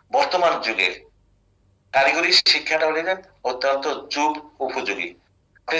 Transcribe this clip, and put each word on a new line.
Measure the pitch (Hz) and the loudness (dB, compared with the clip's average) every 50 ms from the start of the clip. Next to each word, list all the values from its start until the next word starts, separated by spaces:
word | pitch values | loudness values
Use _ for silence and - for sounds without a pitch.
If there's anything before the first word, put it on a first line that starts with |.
| _ - - | _ -2 0
বর্তমান | 262 285 - - 180 175 165 165 165 - | 2 2 2 2 4 4 4 2 2 -2
যুগে | 117 110 - 95 90 - - - - _ _ _ _ _ _ _ _ _ _ _ _ _ _ _ _ - | -4 -2 0 0 -2 -2 -4 -14 -20 _ _ _ _ _ _ _ _ _ _ _ _ _ _ _ _ 2
কারিগরি | 135 135 135 147 160 175 175 - - - - - | 2 4 4 2 2 0 2 2 2 4 2 0
শিক্ষাটা | 151 - - 160 160 160 156 | 0 0 -2 0 0 2 2
হলে | 156 156 165 180 190 190 - - _ _ - 123 | 0 0 0 -2 -4 -4 -6 -18 _ _ -6 -6
অত্যন্ত | 127 127 - 139 139 139 139 151 - - - - - | -4 -2 0 0 0 0 0 -4 -4 -6 -8 -8 -4
যুগ | 143 147 151 151 151 - - - - 135 127 | -2 0 0 -2 -4 -8 -14 -10 -6 -6 -4
উপযোগী। | 127 131 120 - 98 90 87 85 - _ _ _ _ _ _ _ _ _ | -4 -4 -4 -6 -6 -6 -6 -10 -12 _ _ _ _ _ _ _ _ _
আপনি | - - 160 160 | -8 -4 -4 -2